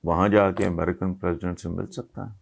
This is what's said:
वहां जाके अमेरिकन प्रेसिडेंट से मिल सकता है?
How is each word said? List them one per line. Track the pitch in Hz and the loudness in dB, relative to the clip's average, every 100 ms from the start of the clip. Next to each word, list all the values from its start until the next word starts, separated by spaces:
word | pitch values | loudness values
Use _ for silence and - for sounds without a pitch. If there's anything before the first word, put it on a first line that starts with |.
| 82 | 2
वहां | 82 98 | 4 6
जाके | 104 98 90 | 6 4 2
अमेरिकन | 98 85 82 90 95 | -2 0 -2 -2 -4
प्रेसिडेंट | 92 92 85 90 87 | -2 -4 -4 -4 -6
से | 87 | -8
मिल | 87 98 | -8 -8
सकता | - - - 98 | -10 -12 -12 -14
है? | 101 | -16